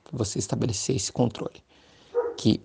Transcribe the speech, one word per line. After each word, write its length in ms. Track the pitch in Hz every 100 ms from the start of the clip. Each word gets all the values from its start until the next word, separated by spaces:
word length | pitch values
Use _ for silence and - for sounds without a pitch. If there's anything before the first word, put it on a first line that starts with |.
| -
você 260 | 135 107 -
estabelecer 580 | 110 - - 107 - -
esse 140 | -
controle, 520 | - 117 - - - _ _ - - - 480 - -
que 240 | - 104